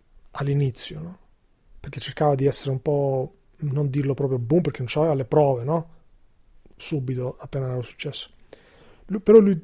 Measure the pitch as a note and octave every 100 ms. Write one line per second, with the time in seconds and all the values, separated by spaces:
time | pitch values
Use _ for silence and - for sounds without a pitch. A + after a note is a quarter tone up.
0 | _ - - - C#3 C#3+ C3+ - - D3+
1 | E3+ F#3 _ _ _ _ _ - - C3
2 | - - D3+ C3+ C#3 - C#3 C3 D#3 C#3+
3 | C#3 C3 C3 _ _ - D3+ C#3 C#3+ C#3+
4 | C#3 C3 C#3 B2+ A#2 E3+ D3 - A#2+ D3+
5 | D#3+ C#3 B2+ D3+ C#3+ B2 B2 E3+ D#3+ -
6 | - - - _ _ - - - - D3+
7 | B2+ B2 B2 - - C#3 B2+ B2+ A#2 -
8 | C#3+ - - - - - - - - -
9 | - G#3 - A3 G3+ E3